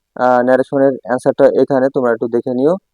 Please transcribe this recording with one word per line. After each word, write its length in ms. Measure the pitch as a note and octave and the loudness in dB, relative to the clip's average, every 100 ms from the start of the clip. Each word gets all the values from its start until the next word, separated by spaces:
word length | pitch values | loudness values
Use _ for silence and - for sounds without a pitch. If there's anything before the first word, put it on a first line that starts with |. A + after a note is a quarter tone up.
| _ | _
আহ, 260 | - B2+ B2 | -2 2 2
ন্যারেশনের 520 | B2 B2+ C#3 C#3 C#3 B2+ | 2 0 0 0 0 -2
অ্যান্সারটা 400 | - B2+ C#3+ B2 C3+ - | -6 -4 -2 2 2 2
এখানে 260 | C3+ C3+ C3+ | 0 0 -2
তোমরা 180 | C#3+ B2 | -2 -2
একটু 160 | A#2 B2 | -2 -2
দেখে 260 | A#2+ C3 | -4 -4
নিও। 220 | B2 C#3+ F#3+ _ | -2 -2 -2 _